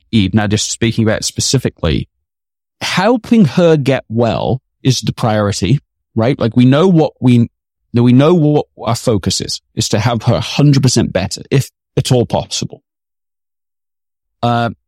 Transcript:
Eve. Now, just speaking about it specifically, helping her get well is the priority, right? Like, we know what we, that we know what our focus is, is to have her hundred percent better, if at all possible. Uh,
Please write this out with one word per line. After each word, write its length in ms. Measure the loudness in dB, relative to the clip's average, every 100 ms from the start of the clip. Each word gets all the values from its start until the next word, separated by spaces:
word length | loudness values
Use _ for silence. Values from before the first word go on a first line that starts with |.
| _
Eve. 220 | 0 0
Now, 140 | 0 0
just 240 | -2 -4
speaking 340 | -4 -4 0
about 160 | -2 -2
it 40 |
specifically, 840 | -6 -6 -4 -2 -4 -4 -4 -2 -6 _ _ _ _ _ _ _
helping 640 | -6 -2 0 -2 0 2
her 320 | 2 2 2 2
get 280 | 0 -2 -4
well 540 | -2 0 0 -2 -4 -6 _
is 200 | -2 -2
the 100 | -4
priority, 680 | -4 -2 0 0 -2 -2 -2 -6 _ _
right? 240 | -2 -2 0
Like, 180 | -2 2
we 80 |
know 240 | 4 4 4
what 260 | 2 2 0
we, 300 | 2 2 2 -6 _ _ _
that 100 | 0
we 100 | 4
know 220 | 4 4
what 320 | 4 2 0 -2 _
our 180 | -6 -4
focus 440 | -2 -2 -2 -6
is, 200 | -8 -12 _
is 140 | -8 -4
to 80 | -2
have 240 | -2 -2
her 160 | 0 -2
hundred 420 | -2 0 2 4
percent 300 | 2 0 0
better, 300 | -2 -6 -10 -4
if 200 | -2 -2 _ _ -6
at 160 | 0
all 140 | 0 0
possible. 560 | -4 -4 -8 -10 -12 _ _ _ _ _ _ _ _ _ _ _ _ _ _ _ _
Uh, 280 | -2 -2 -4 -8